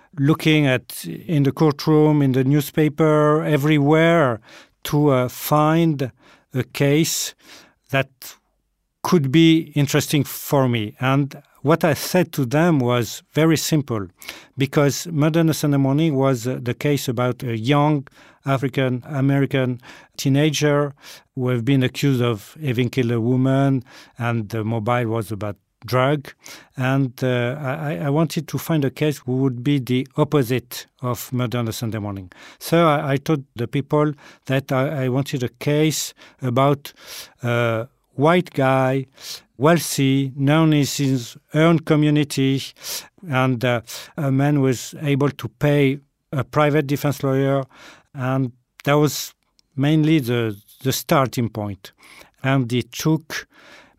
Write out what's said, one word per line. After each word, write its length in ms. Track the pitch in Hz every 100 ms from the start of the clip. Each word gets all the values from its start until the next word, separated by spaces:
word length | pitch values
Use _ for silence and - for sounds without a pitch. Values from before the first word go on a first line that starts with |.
| _ 147
looking 480 | 139 156 160 156 143
at, 380 | 127 - -
in 400 | 170 165 - 151
the 80 | 139
courtroom, 720 | 131 156 143 - 151 151 151
in 100 | 139
the 100 | 127
newspaper, 1040 | 131 147 143 - 156 151 156 151 151 151
everywhere 960 | 165 151 147 156 143 156 165 170 135 110 - - - _
to, 280 | - 147 147
uh, 180 | 131 123
find 800 | - - 151 151 165 165 143 127 - _ _ _
a 100 | 131 117
case 640 | - 143 151 165 - - - - - - _ _
that 180 | 135 131 _ - - _ _ _ _ _ _
could 280 | - 180 135
be 420 | 156 165 160 147
interesting 500 | 147 139 147 139 151
for 440 | 127 - - 143 127
me. 260 | 120 107 -
And 420 | 127 139 143 - - _
what 220 | 135 165
I 100 | 175
said 380 | 139 - 180 175
to 140 | - 123
them 320 | 147 175 151
was 440 | 120 120 113 - -
very 220 | 147 160 156
simple, 500 | - 156 135 110 90 _ - - - -
because 500 | 139 156 143 135 170
Murder 320 | 160 156 165
on 100 | 160
a 40 |
Sunday 220 | - 151 143
Morning 360 | 135 143 165
was, 320 | 135 135 127 120
uh, 120 | 139
the 120 | 123
case 340 | 120 147 143 -
about 340 | 120 123 123
a 160 | 127 117
young 480 | 113 147 147 151 139 - - _ 139
African-American 1300 | 135 135 139 131 123 - 143 139 139 135 135 127 120 - - - -
teenager 800 | 139 135 156 135 147 143 147 - - - _
who 140 | - 123
have 160 | 123
been 180 | 113 139
accused 400 | 127 - 143 127
of 340 | 120 107 - -
having 240 | 151 117 120
killed 220 | - 117
a 100 | 120
woman, 640 | 113 127 131 135 139 135 - - - -
and 320 | 120 117 104
the 160 | 113
mobile 440 | 107 113 107 120 117
was 240 | 113 107
about 240 | 104 104 98 _ _
drug. 480 | 113 127 131 151 - - - - - -
And, 360 | 127 135 131 120
uh, 340 | 131 123 120 147
I, 380 | 135 156 147 170
I 120 | 147
wanted 380 | 147 165 175 151
to 100 | 139
find 260 | - 160
a 60 | 135
case 280 | - 151 143
who 180 | - 127
would 260 | 135 120
be 160 | 123 143
the 280 | 120 127 131 -
opposite 680 | 151 151 117 127 - - - _
of 300 | 123 117 -
Murder 260 | 123 123 120
on 100 | 113
a 40 |
Sunday 260 | 107 113 107
Morning. 320 | 101 98 92 - - -
So 280 | - 165 170
I, 260 | 147 151
I 40 | 139
told 260 | - 151 135 -
the 120 | 120
people 440 | 143 135 151 151 143 - - -
that 260 | 135 135
I, 320 | 131 139 151
I 40 | 127
wanted 340 | 131 139 139
a 60 | 120
case 640 | - 147 147 156 143 - - - _
about 500 | 127 120 139 143 - - - - - _
a 460 | 120 120 117 113 120 _ _
white 360 | - 151 180 175
guy, 560 | - 135 135 131 135 131 - - - - -
wealthy, 760 | 143 170 - - 135 135 135
known 380 | 143 139 156 160
in 140 | 151 139
his 500 | - 139 131 117 - _
own 260 | 151 160 165
community, 840 | - 151 151 147 143 - 135 135 - - - - - _ 185
and, 360 | 131 131 123
uh, 180 | 127 120 - - - -
a 160 | 139
man 280 | 135 143 147
was 340 | 131 120 - -
able 280 | 147 139 143
to 180 | 139 120
pay 500 | - 147 147 139 143 - _ _
a 100 | 143
private 440 | 123 156 147 147 135
defense 360 | 143 147 135
lawyer, 420 | 139 135 135 139 131 - - - _
and 360 | 143 127 135 127 - _ _
that 100 | -
was 400 | 147 147 139 - - _ _ _ 131
mainly 420 | 139 156 151 160
the, 380 | 117 120 113 104 _ _
the 100 | 131
starting 580 | - - 160 123 - 113
point. 420 | - 104 95 - _ - - - _
And 300 | 131 135 120
it 180 | 123 -
took, 540 | - 156 160 - - - _ - - -